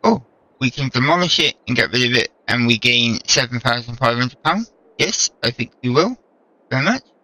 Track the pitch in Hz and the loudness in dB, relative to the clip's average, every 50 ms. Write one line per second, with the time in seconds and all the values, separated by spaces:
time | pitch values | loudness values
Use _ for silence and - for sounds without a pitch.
0 | - 220 233 170 - _ _ _ _ _ _ _ 131 127 - - 143 131 - 127 | 4 2 2 2 -2 _ _ _ _ _ _ _ -2 -2 0 -2 -6 -2 0 0
1 | 131 143 165 175 180 170 - - 165 143 - _ _ - 120 120 117 - 87 123 | 2 2 2 2 2 0 0 2 0 0 -2 _ _ -4 -2 -2 0 0 0 0
2 | 123 120 123 123 95 - _ _ _ - - 120 120 117 120 110 - 123 123 120 | 0 2 2 0 0 -2 _ _ _ -4 -2 0 2 2 2 2 2 0 2 2
3 | 120 117 113 - - - - 143 131 120 123 120 - 127 120 120 117 120 120 120 | 2 0 0 -2 -2 -2 0 0 0 -2 -4 -4 -2 -2 -2 -2 -4 -10 -8 -2
4 | 135 120 117 120 123 127 - _ _ 151 170 202 233 - _ _ _ _ _ - | 0 0 2 0 -2 -2 -4 _ _ -2 -2 -2 -2 -6 _ _ _ _ _ -2
5 | 117 - - - - - _ _ - 113 120 - 120 123 _ _ - 123 123 135 | -2 -2 0 -2 -2 -4 _ _ -6 -6 -4 -4 -8 -10 _ _ -4 0 2 2
6 | 165 220 254 - _ _ _ _ _ _ _ _ _ _ 117 127 135 180 240 262 | 2 2 0 -6 _ _ _ _ _ _ _ _ _ _ -4 -2 0 0 -2 -2
7 | - _ _ _ | -4 _ _ _